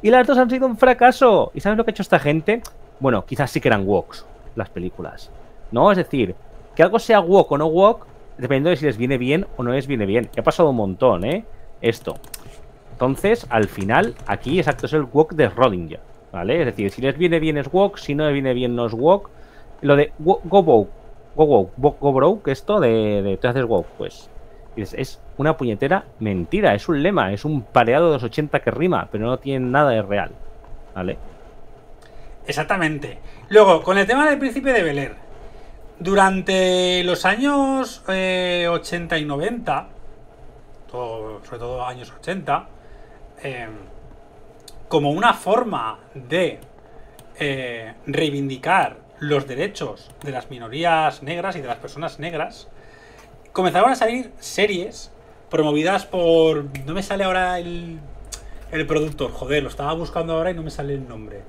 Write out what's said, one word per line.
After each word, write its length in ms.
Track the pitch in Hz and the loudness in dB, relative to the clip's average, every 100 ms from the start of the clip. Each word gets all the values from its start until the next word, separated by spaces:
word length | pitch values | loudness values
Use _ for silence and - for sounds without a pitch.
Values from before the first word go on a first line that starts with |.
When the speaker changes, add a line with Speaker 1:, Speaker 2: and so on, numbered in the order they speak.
Speaker 1:
Y 80 | 208 | 10
las 160 | 254 247 | 8 8
dos 140 | 254 | 6
han 100 | 254 | 4
sido 160 | 254 262 | 2 0
un 120 | 226 | 4
fracaso. 720 | 254 254 247 247 254 190 113 | 4 8 6 8 6 6 4
¿Y 60 | - | 0
sabes 180 | 196 214 | 0 0
lo 80 | 220 | 0
que 60 | |
ha 20 | |
hecho 80 | 208 | -2
esta 160 | 196 165 | 2 2
gente? 460 | 143 156 156 233 - - - - | 4 0 0 -2 -4 -18 -20 -2
Bueno, 240 | 135 113 | 0 0
quizás 280 | - - 135 | -2 -4 -2
sí 100 | 156 | 0
que 60 | 139 | 2
eran 180 | 107 95 | 2 4
wokes 400 | 101 - - - - - - | 0 0 -14 -18 -20 -16 -8
las 140 | 95 | -8
películas, 600 | - 87 - 82 - - - - - - | -6 -10 -8 -14 -14 -18 -18 -20 -18 -6
¿no? 200 | 117 175 | 4 4
Es 60 | 190 | 4
decir, 380 | 165 139 101 - - - - - | 0 0 -2 -4 -14 -20 -20 2
que 60 | |
algo 160 | 165 220 | 4 4
sea 220 | - 214 | 4 4
woke 320 | 170 190 - | 6 4 6
o 60 | 143 | 2
no 100 | 156 | 2
woke, 400 | 165 196 233 - - - - | 6 4 4 -6 -20 -20 -10
dependiendo 320 | 123 135 151 | -2 0 2
de 80 | 160 | 2
si 80 | 147 | 0
les 100 | 110 | 0
viene 220 | 123 135 | -2 0
bien 280 | 123 151 196 - | 0 0 -2 -6
o 60 | |
no 100 | 120 | -2
les 140 | 131 135 | -2 -2
viene 180 | 131 98 | -2 0
bien. 240 | 113 104 | 0 0
Que 60 | - | -2
ha 40 | |
pasado 260 | 113 - 165 | -2 2 2
un 80 | 127 | 2
montón, 480 | 101 90 127 92 95 | -2 2 2 2 0
¿eh? 180 | 190 - - - - | -4 -6 -18 -18 -4
Esto. 340 | - 117 - - - - - - - - - | -2 -2 -6 -12 -14 -18 -18 -20 -20 -20 -20
Entonces, 520 | - 127 135 196 233 147 | -4 -2 0 0 -2 0
al 180 | 117 101 | 0 0
final, 480 | - 98 127 214 - - | -2 0 2 0 -4 -8
aquí, 340 | 104 - 170 | -6 -2 -2
exacto, 260 | 147 135 - | 0 -2 -2
es 80 | |
el 100 | 156 | -2
wok 300 | 135 147 156 | 0 2 2
de 160 | 160 123 | 4 0
Schrödinger, 500 | - 127 92 82 - - - - | 4 2 2 -6 -12 -18 -20 -14
¿vale? 300 | - 95 156 | -8 -2 0
Es 40 | 135 | -2
decir, 220 | 107 196 | -2 -4
si 100 | - | -2
les 160 | 131 139 | -4 0
viene 220 | 175 165 | 0 2
bien 180 | 160 151 | 0 -2
es 100 | 139 | 0
wok, 280 | 156 196 202 | 2 2 0
si 180 | - 143 | -6 -2
no 80 | |
les 100 | 151 | 0
viene 200 | 143 135 | 0 0
bien 200 | 123 127 120 | 0 0 -2
no 80 | 117 | -2
es 80 | |
wok. 360 | 113 143 196 - - - - - - | 0 2 2 0 -20 -20 -20 -20 -6
Lo 140 | 143 143 | 4 4
de 180 | 147 - | 4 0
wo-, 220 | 156 - | 0 0
go 160 | 165 196 | 4 4
woke, 300 | 165 120 98 - - - - - | 6 4 4 -6 -18 -20 -14 2
go 80 | 151 | 6
woke, 260 | 123 90 - | 6 2 2
wo-, 200 | 139 139 | 0 2
go 140 | 143 | 0
broke, 380 | 135 143 214 - | 4 4 2 -2
esto 280 | 135 - 208 | -6 -2 2
de, 420 | 135 113 107 104 | 4 2 2 0
de 160 | 98 95 | -2 -2
te 100 | 123 | -2
haces 160 | 123 | -2
woke, 240 | 120 107 - - | 0 0 -2 -10
pues, 320 | 104 - - - - - - - | -12 -12 -20 -20 -20 -20 -16 -10
es, 180 | 101 | -10
es 280 | - 127 - - - | -8 -10 -10 -18 -4
una 180 | 143 156 | -2 0
puñetera 480 | 123 104 135 190 - - | -2 -2 0 0 -2 -8
mentira, 560 | 110 95 87 190 196 101 | -4 -4 -2 0 2 2
es 140 | - | 0
un 120 | 151 | 0
lema, 300 | 160 190 95 | 0 0 -2
es 140 | 101 147 | -2 -4
un 160 | 151 | -4
pareado 460 | 113 135 113 135 170 | 0 2 4 4 4
de 60 | |
los 100 | 143 | 2
ochenta 360 | 113 131 151 143 | -2 -4 -2 -2
que 120 | - | -2
rima, 360 | - 180 135 - | 0 0 0 -2
pero 160 | 104 113 | -4 -2
no 140 | 127 | -4
tiene 260 | 139 135 123 | -4 -4 0
nada 260 | 135 147 | 2 4
de 100 | 113 | 2
real, 300 | 98 101 90 - - - - - - | 0 -2 -4 -8 -14 -16 -16 -16 -14
¿vale? 240 | - 92 - - - - - - - - - - - - - - | -8 -6 -8 -12 -18 -20 -20 -20 -20 -20 -20 -20 -18 -18 -16 -10
Speaker 2:
Exactamente. 760 | 143 156 196 160 151 143 - - - - | -6 -2 -2 -2 -4 -10 -14 -18 -18 4
Luego, 320 | 208 202 165 | 8 8 6
con 160 | 180 196 | 4 2
el 80 | 196 | 2
tema 240 | 254 302 | 2 2
del 100 | 285 | 2
Príncipe 340 | 277 240 269 | -2 -4 0
de 100 | 240 | 0
Bel-Air. 320 | 170 143 131 - - - - - - - - - | 0 -2 -6 -10 -18 -18 -18 -18 -20 -18 -20 -10
Durante 1040 | 175 202 190 190 185 190 185 180 180 180 | 0 4 4 2 0 2 2 2 2 0
los 220 | 180 175 185 | 0 0 0
años, 800 | 214 277 285 269 269 247 - - | 0 0 2 0 -2 -4 -10 -6
eh, 580 | 190 185 185 180 175 170 | -4 -2 -2 -2 -2 -2
ochenta 480 | 170 - 175 170 165 | -2 -4 -10 -4 -6
y 80 | 151 | -4
noventa, 640 | 143 175 240 - 143 185 - - - - - - - - - - | -4 -4 -6 -4 -6 -6 -16 -18 -18 -20 -20 -20 -20 -20 -20 -14
todo, 520 | 123 123 113 110 104 - | -10 -10 -10 -12 -14 -16
sobre 140 | 120 | -12
todo 260 | 120 127 123 | -10 -8 -8
años 280 | 123 120 - | -10 -18 -16
ochenta, 500 | - 185 156 151 - - - - - - - - | -10 -8 -4 -4 -6 -20 -20 -20 -20 -20 -20 -16
em, 260 | 143 127 113 104 95 - - - - - - - - - - | -14 -12 -14 -16 -18 -20 -20 -20 -20 -20 -20 -20 -20 -20 -2
como 240 | 160 143 | 0 0
una 220 | 156 233 | 0 0
forma 640 | - - 220 240 156 113 113 - | 0 0 0 0 -6 -8 -10 -18
de, 460 | 139 123 160 170 - - - - - - - - - | -20 -6 -2 -2 -4 -18 -20 -20 -20 -20 -20 -20 -8
eh, 540 | 147 135 127 117 113 - - | -6 -6 -8 -12 -14 -16 -6
reivindicar 920 | 147 160 139 139 131 156 185 135 - - - | -2 -2 -2 -6 -6 0 2 0 -6 -20 -12
los 260 | 147 143 131 | -2 -2 -2
derechos 640 | 127 190 - 143 101 - - | -6 -6 -6 -10 -12 -18 -16
de 80 | 143 | -10
las 180 | 127 - | -10 -10
minorías 720 | 123 117 131 170 160 156 135 | -16 -12 -4 -2 0 -2 -4
negras 360 | 139 170 190 175 | -10 -8 -8 -8
y 40 | |
de 60 | 127 | -10
las 100 | 117 | -10
personas 420 | - 139 160 - | -10 -12 -12 -10
negras, 500 | 156 160 - - - - - - - - - - - | -10 -8 -8 -10 -20 -20 -20 -20 -20 -20 -20 -20 -10
comenzaron 400 | - 185 175 226 | -2 0 4 4
a 40 | 254 | 4
salir 360 | 226 240 240 - | 0 -2 -8 -14
series 720 | - - 208 185 190 - - - - - - | -12 -2 -2 -2 -8 -12 -20 -20 -20 -20 -6
promovidas 560 | 160 151 147 160 190 - | 0 0 2 0 0 -2
por, 600 | 185 170 165 160 151 143 139 135 | -2 4 6 4 2 -4 -12 -8
no 80 | |
me 100 | 175 | -8
sale 220 | 190 196 190 | -6 -4 -2
ahora 340 | 185 185 180 | 0 -2 -4
el, 400 | 175 175 170 160 147 - - - - - - | -8 -10 -12 -14 -16 -16 -16 -16 -16 -16 -10
el 160 | 160 147 | -6 -2
productor, 440 | 151 151 143 127 | -2 -2 -4 -8
joder, 320 | - 131 147 | -6 -2 -2
lo 40 | 131 | -2
estaba 240 | - 143 | -6 -6
buscando 420 | 160 156 170 165 | -6 -6 -6 -4
ahora 180 | 165 175 | -2 -2
y 20 | |
no 100 | 170 | -4
me 80 | 156 | -10
sale 220 | 143 143 | -8 -8
el 120 | 139 127 | -8 -10
nombre. 360 | 113 107 101 | -14 -16 -18